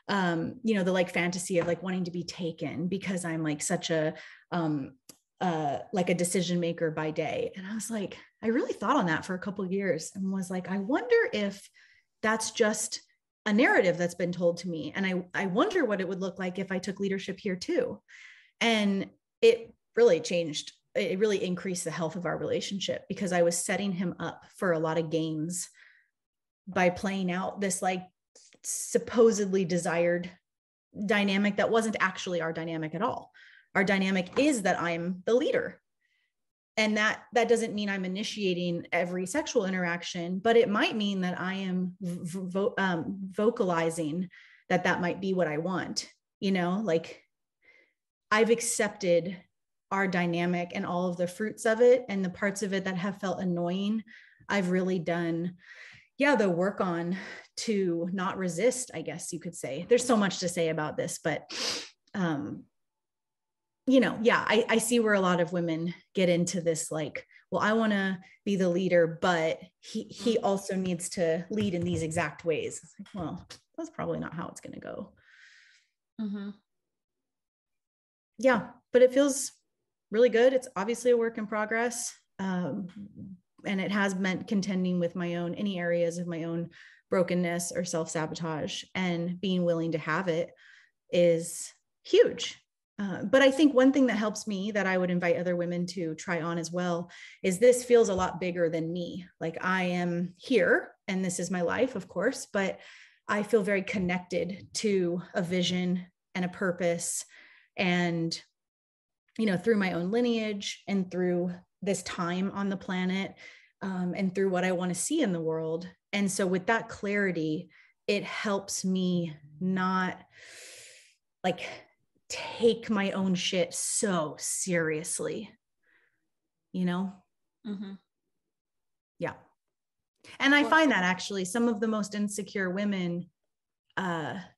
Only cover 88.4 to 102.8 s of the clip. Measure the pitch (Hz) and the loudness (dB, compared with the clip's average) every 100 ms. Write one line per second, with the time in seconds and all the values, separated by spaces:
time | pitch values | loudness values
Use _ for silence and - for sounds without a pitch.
88.4 | 170 156 190 - - 190 180 170 170 180 | -6 -4 -4 -8 -6 -2 -2 -2 -4 -4
89.4 | 196 180 175 165 165 160 156 160 190 160 | 0 2 2 2 0 -2 0 0 0 -2
90.4 | - - - - _ _ - 180 175 165 | -2 -8 -20 -20 _ _ -2 4 4 4
91.4 | 170 - - - _ _ - 381 - - | 0 -10 -12 -16 _ _ 2 6 6 4
92.4 | - - _ _ _ - 202 175 196 262 | -8 -10 _ _ _ -6 -6 -4 2 6
93.4 | 269 262 294 254 262 277 254 202 214 208 | 6 6 6 6 6 6 4 4 0 -2
94.4 | - 196 202 208 190 185 180 175 175 170 | -6 -4 -2 0 2 2 2 2 2 2
95.4 | 180 175 175 175 175 196 165 156 - 170 | 2 0 0 -2 -4 -4 -6 -6 -4 -2
96.4 | 165 170 165 175 180 170 175 - - - | -2 -2 -4 -2 -2 -2 -4 -14 -20 -4
97.4 | 190 180 247 247 - 240 202 185 185 175 | -2 4 6 6 6 6 6 2 0 -2
98.4 | 185 175 165 165 160 175 170 190 180 - | -4 2 2 2 -2 -4 -6 -10 -14 -8
99.4 | 165 - 180 185 180 180 175 170 175 - | -6 -4 0 0 0 0 0 0 -2 -6
100.4 | - 240 170 - - - - 185 185 180 | 0 4 4 2 0 -12 -6 -2 -2 -2
101.4 | 180 185 170 190 254 196 - 180 220 269 | -4 -2 0 0 0 -2 -8 -2 -2 -2
102.4 | - 202 190 - | -4 -2 -2 -4